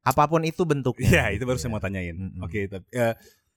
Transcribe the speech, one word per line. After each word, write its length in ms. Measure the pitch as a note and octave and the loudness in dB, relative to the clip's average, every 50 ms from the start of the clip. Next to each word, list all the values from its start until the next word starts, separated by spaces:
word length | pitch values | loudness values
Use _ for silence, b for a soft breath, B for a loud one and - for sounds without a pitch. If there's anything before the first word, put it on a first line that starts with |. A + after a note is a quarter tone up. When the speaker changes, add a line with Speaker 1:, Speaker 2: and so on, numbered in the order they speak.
Speaker 1:
Apapun 420 | - B2 - - D3 D3 E3 D#3+ D#3+ | -2 0 2 4 4 4 4 0 0
itu 200 | E3 - - F3+ | 0 -2 0 2
bentuknya 440 | D#3+ D#3 C#3+ B2 C3 A#2 - B2+ - | 2 2 0 0 -2 -2 0 4 4
Speaker 2:
Iya, 160 | F#3 D#3 B2 G#2+ | 4 4 4 2
Speaker 1:
gitu 60 | G2+ | 0
Speaker 2:
itu 80 | G#2 B2+ | -2 -2
baru 100 | B2 B2+ | -2 -2
Speaker 1:
ya. 60 | B2+ | -2
Speaker 2:
saya 100 | - A#2+ | -2 -4
mau 80 | A2 G2+ | -6 -4
tanyain. 340 | F#2+ F#2+ G2 F#2+ F2 E2+ E2 | -4 -4 -4 -4 -4 -6 -6
Speaker 1:
Mm-mm. 280 | F2 F#2+ F#2 - F2 | -8 -8 -10 -10 -10
Speaker 2:
Oke, 260 | - E2+ E2 G#2 G2 F#2+ | -10 -6 -4 -4 -6 -6
tapi, 200 | G2 F#2+ - _ | -8 -12 -12 _
eh, 240 | - B2 A#2+ A2+ A2+ b b b b b b b _ | -2 0 0 0 0 b b b b b b b _